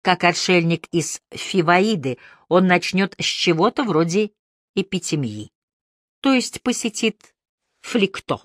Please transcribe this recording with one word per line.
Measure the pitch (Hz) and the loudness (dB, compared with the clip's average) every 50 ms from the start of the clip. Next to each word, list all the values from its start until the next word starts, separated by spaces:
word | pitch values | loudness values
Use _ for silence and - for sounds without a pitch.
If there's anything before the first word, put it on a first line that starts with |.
Как | _ 190 180 - - | _ 0 0 4 2
отшельник | 175 170 - - - 185 175 165 165 170 165 - _ | 2 2 2 0 2 2 4 4 2 -2 -2 -4 _
из | - 170 151 - - - _ _ | -4 -2 -2 -2 -10 -14 _ _
Фиваиды, | - 175 - - - 190 160 160 175 185 196 220 220 170 131 135 123 _ - - - _ _ | -16 -14 -10 -2 0 0 4 4 4 4 4 2 0 -2 -2 -6 -6 _ -10 -20 -20 _ _
он | _ 165 185 190 | _ 4 4 4
начнет | 185 180 180 - - - 185 196 190 - - | 4 2 2 0 -2 -2 -2 -2 -2 -4 -6
с | - | -6
чего-то | - - - - 180 170 156 180 233 240 - 277 | -6 -4 -2 0 0 2 2 2 0 0 -2 -4
вроде | 220 160 156 170 170 170 202 214 208 _ _ _ _ _ _ _ _ _ | 0 0 0 0 2 0 -2 -2 -2 _ _ _ _ _ _ _ _ _
эпитемии, | 196 190 _ - 180 - - - 151 135 113 104 107 110 - _ _ _ _ _ _ _ _ _ _ _ _ _ _ | -6 -4 _ -4 -6 -4 -4 -4 -4 -4 -6 -8 -10 -16 -18 _ _ _ _ _ _ _ _ _ _ _ _ _ _
то | - 269 269 | 0 2 2
есть | 247 226 - - - | 2 0 -4 -10 -6
посетит | _ 247 233 - - 226 - - - 220 - _ _ _ _ _ _ _ _ _ _ _ _ _ | _ -4 -4 -4 -6 -6 -6 -2 -2 -2 -4 _ _ _ _ _ _ _ _ _ _ _ _ _
Фликто. | - - - 240 196 190 - - _ - 135 - | -14 -4 0 0 0 0 -2 -10 _ -8 -8 -8